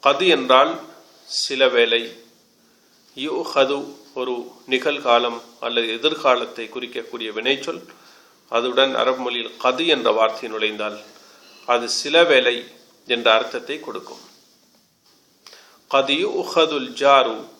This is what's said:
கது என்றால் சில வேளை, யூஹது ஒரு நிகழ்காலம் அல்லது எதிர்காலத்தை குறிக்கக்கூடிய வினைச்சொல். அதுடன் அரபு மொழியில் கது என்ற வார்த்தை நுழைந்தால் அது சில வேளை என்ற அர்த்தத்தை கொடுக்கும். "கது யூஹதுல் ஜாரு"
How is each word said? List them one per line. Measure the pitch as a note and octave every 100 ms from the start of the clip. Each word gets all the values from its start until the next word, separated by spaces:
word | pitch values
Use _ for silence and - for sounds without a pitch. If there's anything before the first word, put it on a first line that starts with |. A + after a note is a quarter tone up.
கது | C#3 C#3+ F#3
என்றால் | D3+ B2+ C3 D3 - - - _ _ -
சில | - - C3 C3
வேளை, | A#2+ A#2 A#2 A2+ - - _ _ _ _ _ _ _ _ -
யூஹது | C#3+ - E3 - C3+ C#3+ C#3+ - -
ஒரு | - B2+ B2 A#2+ - -
நிகழ்காலம் | C3 B2+ C#3+ C3 A#2+ A#2+ A#2 - -
அல்லது | A#2 A#2+ A2+
எதிர்காலத்தை | A2+ C#3+ D3+ C#3+ B2 A2+ - A2
குறிக்கக்கூடிய | B2+ A#2+ B2 A#2 A#2+ A2
வினைச்சொல். | G#2+ A#2 C#3 - - - - - - _ _ _
அதுடன் | A#2 B2 B2+ C3+
அரபு | C3 A#2+ B2+
மொழியில் | B2+ A#2+ A2+ -
கது | B2+ B2+ E3+
என்ற | D3 A2+
வார்த்தை | A2 A2 A2 A#2+
நுழைந்தால் | A2 G#2+ G#2+ G#2 G#2 - - - - _ - -
அது | A#2+ A#2
சில | - C#3+ D#3+
வேளை | E3+ C3+ B2 A#2+ - - _ _ -
என்ற | A#2+ A#2+
அர்த்தத்தை | A2 A#2+ B2 - D3
கொடுக்கும். | C#3+ G2 F#2 - - _ _ _ _ _ _ _ _ _ _ _ - - - _ _
"கது | C3+ C3+ C#3+
யூஹதுல் | G3 F#3+ D#3+ E3+ D#3+ D3 B2+
ஜாரு" | - C#3 C#3 A#2+ A2 - -